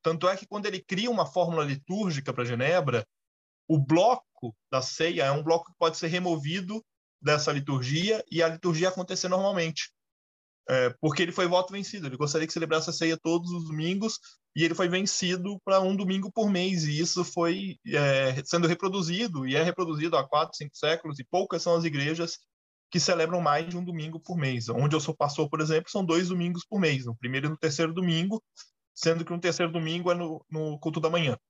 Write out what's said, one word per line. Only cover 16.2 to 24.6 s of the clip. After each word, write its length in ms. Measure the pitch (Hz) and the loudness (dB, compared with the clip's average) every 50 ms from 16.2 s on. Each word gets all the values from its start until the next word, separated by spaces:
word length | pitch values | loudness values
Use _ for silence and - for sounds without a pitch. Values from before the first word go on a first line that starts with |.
| 190 220 | -4 -4
por 180 | - 226 220 202 | -2 0 2 2
mês, 360 | 196 180 180 190 190 170 156 | 2 2 2 2 0 0 0
e 120 | 151 147 | 0 0
isso 280 | 151 175 170 - 180 175 | 0 0 0 0 -2 -2
foi, 520 | - - 175 170 170 175 196 196 190 160 _ _ | -2 0 0 2 2 0 0 -4 -8 -10 _ _
é, 560 | - - 143 143 139 135 135 135 131 127 123 120 | -2 0 2 4 4 4 4 2 2 0 -2 -4
sendo 220 | - 170 170 170 | 0 2 2 4
reproduzido, 760 | 160 170 170 196 190 185 202 175 160 175 196 240 226 165 139 131 | 2 2 2 -2 -2 -2 -2 -2 -2 -2 -2 -2 -2 -4 -4 -2
e 100 | 131 135 | 0 2
é 60 | 151 | 2
reproduzido 540 | 160 175 170 - 180 165 156 147 156 170 160 | 2 2 0 -2 -2 -2 -2 -2 0 2 2
há 100 | 147 127 | 0 2
quatro, 300 | - - 151 160 165 - | 2 2 0 0 0 -4
cinco 200 | - 151 143 _ | -12 -12 -12 _
séculos, 420 | - - 151 160 - - 156 143 143 | -2 0 0 0 0 -2 -10 -10 -10
e 60 | 127 | -8
poucas 360 | _ - 180 196 - 185 165 | _ -2 -2 0 0 -2 -2
são 140 | - 175 170 | 2 2 2
as 80 | 165 165 | 2 2
igrejas 560 | 165 143 143 139 147 160 170 170 170 - - _ _ _ _ _ _ _ _ _ _ | 0 0 0 0 0 -2 -2 -4 -6 -6 -12 _ _ _ _ _ _ _ _ _ _
que 80 | - | 0
celebram 440 | 175 - - 180 165 160 165 180 175 | 0 2 2 2 2 2 0 0 0
mais 260 | 170 147 143 151 165 | 2 2 2 2 0
de 100 | 175 175 | -2 -6
um 60 | 175 180 | -6 -6
domingo 340 | 180 175 160 151 160 165 | -6 -6 -6 -6 -8 -10
por 200 | 165 _ - 180 | -12 _ -6 -4
mês. 320 | 170 143 135 127 120 | 0 0 0 0 -2